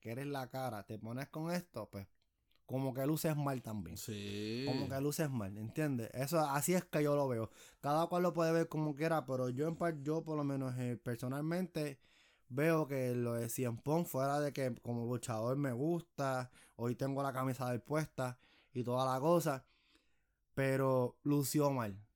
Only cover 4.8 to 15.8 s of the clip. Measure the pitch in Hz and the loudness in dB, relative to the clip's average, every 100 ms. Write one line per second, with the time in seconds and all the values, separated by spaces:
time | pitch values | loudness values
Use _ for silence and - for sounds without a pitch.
4.8 | 131 135 147 143 151 127 98 104 110 156 | -2 -2 0 0 0 -2 -4 -6 -6 -2
5.8 | 151 123 110 - 139 165 147 139 175 180 | 0 0 -4 -4 0 0 2 2 2 0
6.8 | - 156 147 143 135 113 113 - - - | 0 0 2 2 2 0 -4 -8 -20 -6
7.8 | 139 156 170 175 180 165 160 165 165 156 | 0 2 2 2 2 4 4 4 2 0
8.8 | 156 139 160 156 131 127 127 127 160 165 | -2 0 2 2 0 0 0 0 -2 0
9.8 | 170 151 139 160 156 151 143 135 131 127 | -2 -2 -2 -2 -2 -2 0 0 -2 -2
10.8 | 123 117 123 120 127 139 156 175 180 160 | -2 -2 -4 -4 -4 -2 0 0 -2 -2
11.8 | 147 135 _ _ _ _ - 127 160 160 | -4 -6 _ _ _ _ -6 2 4 4
12.8 | 139 135 127 123 120 117 117 - 123 117 | 2 0 2 2 0 0 -2 0 -2 0
13.8 | 139 165 170 131 139 147 147 135 127 117 | 2 2 2 0 2 2 0 0 -2 -2
14.8 | 120 120 117 123 - 110 117 139 139 117 | -4 -2 -2 -2 -2 -2 0 0 0 0